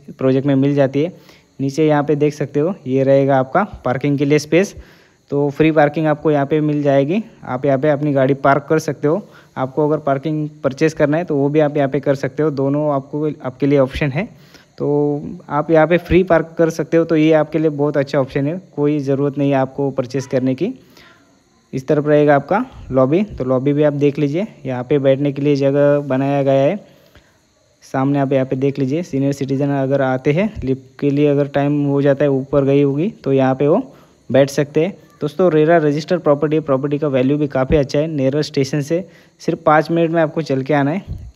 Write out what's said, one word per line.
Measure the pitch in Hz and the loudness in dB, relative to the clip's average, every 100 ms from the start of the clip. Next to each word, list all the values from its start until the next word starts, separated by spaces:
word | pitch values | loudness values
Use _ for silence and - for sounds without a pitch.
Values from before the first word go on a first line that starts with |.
| - - | -18 -4
project | 131 131 143 | 0 2 2
में | |
मिल | 135 139 | 2 2
जाती | 143 135 139 | 2 0 0
है। | 165 - - - _ - | -4 -6 -20 -20 _ -6
नीचे | 135 135 156 | -6 0 2
यहाँ | 147 | 2
पे | 143 147 | 0 0
देख | 147 | 0
सकते | 151 143 143 | -2 -4 -2
हो, | 156 196 127 | -2 -4 -4
ये | 135 | 0
रहेगा | 135 139 139 135 | 4 4 4 2
आपका | 131 180 202 - | 2 0 -2 -4
parking | 127 131 147 139 | -4 -2 -2 0
के | |
लिए | 143 170 | 2 0
space, | 160 165 196 - - - _ _ - | 2 0 0 -6 -20 -20 _ _ -8
तो | 143 143 | -2 -2
free | 139 156 | 0 2
parking | 156 147 156 156 | 4 2 2 -2
आपको | 151 160 | 0 0
यहाँ | 147 139 | 0 0
पे | 156 | 0
मिल | 151 147 | 0 0
जाएगी। | 143 139 143 202 220 - | 2 2 2 -2 -6 -14
आप | - 127 | -10 -4
यहाँ | 143 135 | 0 0
पे | 151 | 0
अपनी | 139 151 | 0 0
गाड़ी | 139 131 135 | 2 2 2
park | 143 139 - | 2 0 0
कर | 160 | -2
सकते | 156 139 147 | -2 -4 -2
हो। | 180 - - - - | -2 -6 -20 -16 -8
आपको | 131 143 147 | -6 -2 0
अगर | 151 | 0
parking | 151 139 156 151 151 - | -2 -2 -2 -4 -6 -6
purchase | 143 131 160 | -6 0 -2
करना | 156 147 151 | 0 0 0
है | |
तो | 175 143 | -2 0
वो | 143 | 0
भी | 151 | 2
आप | 147 147 | 0 0
यहाँ | 139 | -2
पे | 143 | -2
कर | 139 | -2
सकते | 135 135 - | -2 -2 -2
हो, | 156 | -2
दोनों | 135 135 147 151 | 0 -2 -2 -2
आपको, | 139 135 147 151 143 | -4 -4 -6 -6 -6
आपके | 131 - 139 | -10 -4 2
लिए | 143 | 2
option | 127 - 151 | 2 0 -4
है। | 127 226 - - - _ - | -4 -8 -12 -20 -20 _ -8
तो | 139 147 147 147 160 180 - | -2 0 0 -2 -8 -14 -6
आप | 147 151 | -4 2
यहाँ | 160 156 | 4 4
पे | 175 | 2
free | - 175 | 2 2
park | 185 165 160 - | 4 2 0 0
कर | 165 | 0
सकते | 160 147 165 | 0 0 0
हो, | |
तो | 165 160 | 2 2
ये | 156 | 4
आपके | 156 151 165 | 4 2 0
लिए | 156 | -2
बहुत | 143 147 147 | 0 -2 -2
अच्छा | 139 147 | -2 -2
option | 135 147 139 | -2 -2 -4
है, | 180 - - | -6 -10 -2
कोई | 147 151 | 0 0
ज़रूरत | 135 135 143 139 | -2 0 -2 -2
नहीं | 139 | 0
है | 139 | 0
आपको | 131 - 139 | -2 -4 -6
purchase | 135 120 139 127 | -4 -6 -6 -4
करने | 131 131 | -2 -2
की। | 131 190 262 _ - - _ _ _ _ _ - | -2 -4 -8 _ -20 -20 _ _ _ _ _ -12
इस | - - | -10 -2
तरफ | 147 147 | 0 4
रहेगा | 147 147 | 4 4
आपका | 143 143 196 262 - - | 2 2 -4 -4 -10 -4
लॉबी, | 131 131 165 | 0 2 2
तो | 208 - | -2 -6
लॉबी | 127 131 139 | -2 -2 0
भी | 147 | 0
आप | 151 | 0
देख | 143 143 139 | 2 0 0
लीजिए, | 143 156 220 - 135 | -2 -2 -6 -10 -10
यहाँ | 123 | -8
पे | 123 151 | -2 0
बैठने | 135 135 143 | 2 2 0
के | 139 | -2
लिए | 143 139 | 0 2
जगह | 139 143 143 147 | 2 2 2 2
बनाया | 143 131 139 143 | 0 -2 0 0
गया | 135 135 | 2 2
है। | 139 196 - _ _ - _ _ _ _ _ _ | 2 -2 -10 _ _ -20 _ _ _ _ _ _
सामने | - 135 135 143 | -8 -4 0 0
आप | 135 | 0
यहाँ | 139 131 | 0 -2
पे | 131 | -2
देख | 139 135 | -2 -2
लीजिए, | 131 151 | -2 -4
सीनियर | 180 139 139 | -4 -2 -2
सिटीजन | 139 135 135 143 | -2 -4 -2 -2
अगर | 139 135 139 | -2 0 0
आते | 131 131 151 | 0 0 0
हैं, | 151 214 - | 0 -2 -4
लिफ्ट | 131 131 - - | -6 -6 -8 -4
के | 143 | -2
लिए | 143 147 | 2 2
अगर | 143 139 | 2 0
टाइम | 143 143 147 | 0 0 0
हो | 143 139 | 0 0
जाता | 143 135 | 2 2
है, | 147 | 2
ऊपर | 135 131 143 | 0 0 0
गई | 135 139 | 2 2
होगी, | 143 139 196 | 2 0 -4
तो | - - | -4 -2
यहाँ | 135 131 | 0 2
पे | 131 147 | 2 2
वो | 190 262 - _ _ - | 0 -2 -12 _ _ -2
बैठ | 131 139 | 2 2
सकते | - 143 156 | 0 -2 0
हैं। | 175 - - - | -2 -4 -18 -10
दोस्तों, | 151 - 185 | -8 0 2
रेरा | 156 156 170 | 4 4 4
रजिस्टर | 151 147 151 175 | 2 -2 -2 -2
प्रॉपर्टी, | 156 143 151 156 | 0 2 2 0
प्रॉपर्टी | 151 131 143 143 | 0 -2 0 -2
का | 151 | 0
वैल्यू | 131 131 147 | 0 0 0
भी | 147 | -2
काफ़ी | 135 131 160 | -2 0 0
अच्छा | 131 147 | 0 -2
है। | 160 | -2
नेरल | 151 131 147 | -2 -2 0
स्टेशन | 151 143 131 151 | -2 -2 -2 -2
से | 139 165 190 - _ _ | -2 -4 -4 -18 _ _
सिर्फ | - 165 - | -6 -2 2
पाँच | 151 156 | 2 2
मिनट | 170 165 | 0 0
में | 165 | 0
आपको | 156 160 | 0 -2
चल | 151 135 | -4 -4
के | 135 | 0
आना | 147 139 | 0 0
है। | 185 - - - | -4 -8 -14 -12